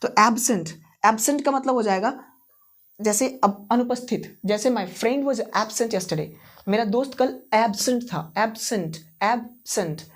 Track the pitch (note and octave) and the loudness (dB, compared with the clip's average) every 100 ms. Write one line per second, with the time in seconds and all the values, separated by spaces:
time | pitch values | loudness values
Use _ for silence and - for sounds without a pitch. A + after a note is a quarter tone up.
0 | A#3 - G#3+ A3 - G#3+ D#3+ - - _ | -2 4 4 4 2 0 -2 -10 -20 _
1 | G#3 A3 - C#4+ C#4+ C4+ C4+ B3+ A3 F#3+ | 2 4 2 2 2 0 0 0 2 2
2 | G#3+ B3 - _ _ _ _ _ _ _ | 0 -4 -12 _ _ _ _ _ _ _
3 | G#3+ G#3 C4 - G3+ G3 - A#3+ B3 B3 | -2 2 0 2 0 0 0 0 2 -2
4 | - A3+ - - F#3 G#3 A#3 A#3 F#3+ - | -2 -6 -6 -10 -4 0 2 0 -4 -2
5 | A3+ C4+ C#4 B3 G#3+ - A3 - A3+ G#3+ | 0 0 0 -2 0 0 -2 -2 -2 -2
6 | F3+ D#3+ D#3 - - - - G#3 A3+ A3+ | -2 -4 -4 -10 -20 -16 -2 0 2 0
7 | C4+ - C4+ - - G#3+ A3+ G3+ - B3 | -2 0 0 -2 -2 2 2 0 0 0
8 | A#3+ F3 D#3+ - A3 A3 - A3 E3 D#3+ | -2 -6 -6 -2 -2 -2 -6 -4 -4 -8
9 | - _ G3+ A#3+ A3+ - - - F3 D3+ | -16 _ 0 0 -2 -16 -8 -4 -2 -4
10 | - | -10